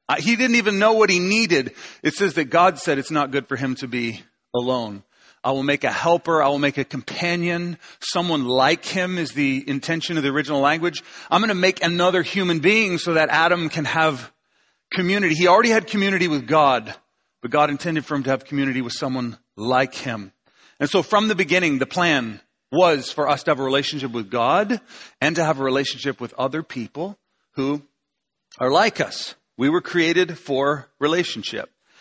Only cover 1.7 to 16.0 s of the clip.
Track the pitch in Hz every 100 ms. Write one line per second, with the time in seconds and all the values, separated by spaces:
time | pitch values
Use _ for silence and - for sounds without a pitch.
1.7 | - - - 147 - 196 160 139 165 180
2.7 | 156 - 139 131 156 139 139 127 123 135
3.7 | 127 131 123 117 113 - _ _ 120 123
4.7 | 127 113 101 - _ _ _ - 135 139
5.7 | 143 127 101 160 170 165 160 139 143 143
6.7 | 139 131 135 - - 175 175 170 170 175
7.7 | 170 - - - 180 175 156 123 131 135
8.7 | 170 - 190 180 180 147 139 139 135 135
9.7 | 139 - 165 - 165 139 139 139 147 139
10.7 | 160 170 156 - - - 175 220 190 185
11.7 | 185 170 175 180 180 147 196 180 165 151
12.7 | 220 214 170 175 160 156 151 165 175 160
13.7 | 165 143 160 160 131 117 _ _ _ _
14.7 | _ - - 175 202 190 156 180 185 233
15.7 | 220 220 208